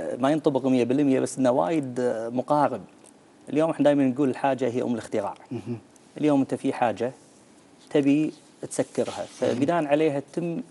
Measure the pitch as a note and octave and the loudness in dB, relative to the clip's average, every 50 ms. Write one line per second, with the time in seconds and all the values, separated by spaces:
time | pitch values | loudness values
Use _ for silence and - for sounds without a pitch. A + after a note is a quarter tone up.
0 | E2 - A#2+ A#2+ B2+ C#3 D#3 D#3 - D#3+ C#3 B2+ C3 C3 C3 B2+ A#2+ A#2 C3 C#3+ | -6 -6 -4 0 0 0 2 2 2 0 0 0 2 2 2 2 2 2 2 2
1 | D3 C#3 C3 B2+ C3 - - C3+ C3 B2 B2 D3 E3 F3 E3+ D#3 C#3 B2+ A#2+ B2 | 2 2 2 2 0 -2 -2 0 2 2 4 2 2 0 0 -2 -2 -4 -4 -2
2 | B2 B2 A#2+ A2 A#2 A#2 B2 B2+ B2 - D3 D3+ C#3+ A#2+ A#2+ G2+ F2 - - - | -2 -2 -2 -2 -4 -6 -4 -4 -2 0 2 2 2 2 0 -4 -10 -14 -20 -20
3 | - - - - _ _ - - - - B2+ D3 D#3+ E3 D3+ - C#3 D3 D3 C#3+ | -20 -20 -20 -20 _ _ -20 -20 -12 -4 -2 0 0 0 2 2 4 4 4 4
4 | C3+ C3 A#2+ C#3+ D3 C3 A#2+ - - C#3 C3+ C3 C3+ A#2 A2+ B2 A#2+ A#2+ A#2+ A2 | 4 2 2 2 0 0 0 0 0 -2 0 0 -2 -2 -2 -2 -2 -2 -4 -6
5 | - - - G#2+ G2+ F2+ - - - - C3 A2 G2 B2 A#2+ A2+ - - - - | -6 -4 -4 -4 -4 -4 -8 -12 -12 -12 -12 -10 -8 -10 -10 -10 -12 -18 -20 -20
6 | - - - - D3 D3+ C#3+ C3+ C3 - C3+ - - C#3 - - B2+ A2+ G#2 F#2+ | -20 -16 -6 -2 0 2 4 2 2 0 -2 -4 -2 -2 -2 0 0 -2 0 -2
7 | A2+ C3 - - - - - - - - - - - - - - - - - D3+ | -4 -4 -6 -8 -18 -20 -20 -20 -20 -20 -20 -20 -20 -20 -20 -20 -8 -2 0 2
8 | C#3 C#3 C#3 D3+ D#3 D3+ - - - - - - - - - - B2+ - - C3 | 4 4 4 2 2 -2 -4 -10 -18 -20 -20 -16 -14 -6 -4 -4 -4 -2 -2 -4
9 | A2+ A2+ - - - - - - B2 B2+ A#2+ B2 C#3+ D#3 F3 E3+ D3+ C#3+ C#3+ D3+ | -4 -2 -4 -8 -10 -10 -8 -4 -2 -2 0 0 0 0 0 0 0 2 2 2
10 | D#3+ D#3 C#3 C#3 C3+ - - E3+ E3+ E3+ E3 - - - | 2 2 0 -2 -6 -8 -6 -6 -4 -4 -4 -6 -8 -12